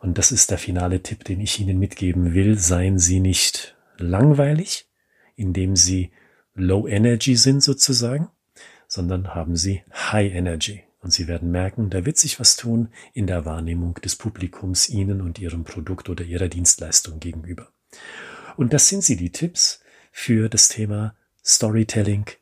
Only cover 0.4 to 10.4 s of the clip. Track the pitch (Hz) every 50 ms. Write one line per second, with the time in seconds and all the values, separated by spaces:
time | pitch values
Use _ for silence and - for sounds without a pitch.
0.4 | - - 98 90 - - 90 90 90 90 92 92 - - 110 - - - 95 92
1.4 | 104 101 - - 101 95 95 92 98 95 - - 98 90 87 92 90 87 82 95
2.4 | 95 107 110 104 - - 90 87 90 95 98 92 90 90 92 95 92 92 90 -
3.4 | - - - - - - _ _ _ _ _ - 92 85 90 98 127 151 147 139
4.4 | 143 143 151 156 190 - - - - _ _ _ _ _ _ _ _ _ _ -
5.4 | 104 92 87 95 92 92 98 95 92 90 92 92 90 90 _ _ _ _ _ _
6.4 | _ _ _ 95 92 90 95 101 - - 107 101 110 120 120 110 - 139 127 117
7.4 | - 135 135 139 - - 135 - - - 131 120 120 117 127 147 170 - _ _
8.4 | _ _ _ - - - - _ _ _ - - 90 87 92 90 92 92 - 87
9.4 | 80 80 85 82 82 98 98 85 _ _ - - - - - 107 101 101 92 87